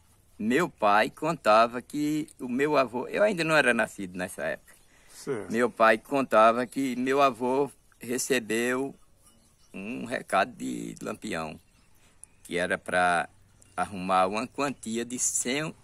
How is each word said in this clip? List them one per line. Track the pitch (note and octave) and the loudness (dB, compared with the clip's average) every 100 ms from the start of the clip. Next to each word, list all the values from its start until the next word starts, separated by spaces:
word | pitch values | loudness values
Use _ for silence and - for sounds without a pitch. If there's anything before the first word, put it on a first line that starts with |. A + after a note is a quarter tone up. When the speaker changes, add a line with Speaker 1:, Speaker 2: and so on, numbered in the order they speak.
| _ _ _ - | _ _ _ -6
Speaker 1:
meu | G#2+ C3+ E3+ | 0 2 0
pai | - G#2 G#2 C3 | 0 2 4 2
contava | - D#3 E3+ G#2+ G#2+ A#2+ B2 | -2 -4 0 4 6 6 0
que | A#2+ D3 D3 D3+ D3+ - | -8 -4 -2 -2 -6 -10
o | B2+ | -4
meu | B2 D3 C#3+ | 0 2 2
avô, | B2+ A#2+ - | 2 -2 -4
eu | D#3+ | 2
ainda | G#3 F#3 | 2 2
não | D#3+ | 2
era | D#3 B2+ | 4 4
nascido | A#2 A2 - F#2+ F2+ | 2 0 -4 -10 -8
nessa | F#2 - | -8 -6
época. | D#2 C2+ _ - _ _ - | -6 -8 _ -20 _ _ -20
Speaker 2:
Certo. | - - B2 F#2+ | -14 -8 -8 -4
Speaker 1:
Meu | A2 A#2+ | 0 0
pai | - A2+ A2+ | 4 4 4
contava | - C#3+ B2+ A2 A2 A#2 B2 | 0 -2 2 6 6 4 -2
que | - C3+ B2 | -4 -4 -2
meu | B2+ C3+ | 0 2
avô | C#3 A2+ B2 C3 C#3+ - _ - | 2 2 -2 0 -2 -6 _ -16
recebeu | A#2 B2 - B2+ G#2+ A2+ A#2+ B2+ C3+ - _ _ _ _ _ _ _ | -8 -6 0 -2 0 -2 0 -2 -4 -10 _ _ _ _ _ _ _
um | F#2+ G2+ C3 A#2+ | -14 -10 -10 -8
recado | C3 - G2 - | -8 -2 0 0
de | - - A#2+ A2+ A2 | -4 -10 -8 -10 -10
Lampião, | A2+ A2 G#2+ E2+ D#2+ - _ _ _ _ _ _ - _ | -12 -10 -8 -8 -8 -12 _ _ _ _ _ _ -20 _
que | - F2 | -8 -4
era | F2+ F#2 | -2 -4
pra | - F2+ F2+ E2+ - - _ _ _ - | -2 0 2 2 -2 -10 _ _ _ -6
arrumar | F2+ G2+ F#2 F#2 F#2+ | -6 -4 0 2 2
uma | G#2 B2 | 0 -6
quantia | - C#3+ B2+ A2+ A2+ | -4 -4 -4 -6 -6
de | A#2+ A#2+ | -6 -4
cem, | - - A#2+ C3+ D#3 - | -4 -2 -4 -4 -6 -10